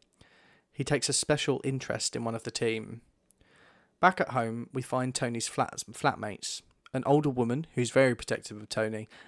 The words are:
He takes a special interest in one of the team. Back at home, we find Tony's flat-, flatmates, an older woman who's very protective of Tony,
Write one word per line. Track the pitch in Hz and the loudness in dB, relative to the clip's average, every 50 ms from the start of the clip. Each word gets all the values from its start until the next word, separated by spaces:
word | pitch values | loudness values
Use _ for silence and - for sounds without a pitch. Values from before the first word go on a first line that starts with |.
| _ _ _ _ - _ _ _ _ _ _ _ _ _ _ | _ _ _ _ -20 _ _ _ _ _ _ _ _ _ _
He | - 135 | -6 0
takes | - 147 131 - - | 0 2 0 2 0
a | 135 | 0
special | - - - 147 143 - - 131 - - | 0 2 2 0 2 2 2 0 0 0
interest | 135 135 131 - - 117 110 - - - | -2 -2 -2 -2 -4 -4 -2 -2 -2 -2
in | 120 117 | -2 -4
one | 113 113 | -2 -4
of | 113 - | -4 -6
the | 117 - | -6 -4
team. | - 120 113 113 110 107 98 120 117 - _ _ _ _ _ _ _ _ _ _ _ - - _ _ _ _ _ _ | 0 0 0 0 -2 -4 -8 -12 -14 -16 _ _ _ _ _ _ _ _ _ _ _ -20 -20 _ _ _ _ _ _
Back | - 185 185 - | 4 4 6 4
at | - - | 0 0
home, | 123 127 117 113 113 117 117 - - | 0 0 0 0 -2 -6 -8 -6 -6
we | 131 127 | -6 -4
find | - - 127 127 131 127 | -2 -2 0 0 0 -2
Tony's | - 135 120 120 117 - - | -2 -2 -2 -2 -2 -4 -4
flat-, | - - 123 - - - - - 113 | -2 -2 -2 -2 -2 -8 -10 -10 -8
flatmates, | - - 143 - - 104 107 98 - - - - - - _ _ _ _ - - | 0 0 0 0 0 -4 -8 -8 -8 -8 -8 -8 -10 -12 _ _ _ _ -6 -6
an | 135 - | -2 2
older | - 143 151 147 147 | 4 4 6 4 4
woman | 127 123 120 113 120 147 165 - - | 2 2 2 2 2 0 -2 -2 -2
who's | 127 123 113 | 0 0 4
very | - 131 135 127 120 | 6 6 6 6 4
protective | - - - 110 107 - - 107 | 2 -2 -4 -4 -4 -4 -10 -12
of | 104 107 - | -14 -12 -6
Tony, | - - 110 110 110 107 110 - - - - | -2 -2 -2 -2 -2 -6 -8 -10 -14 -20 -20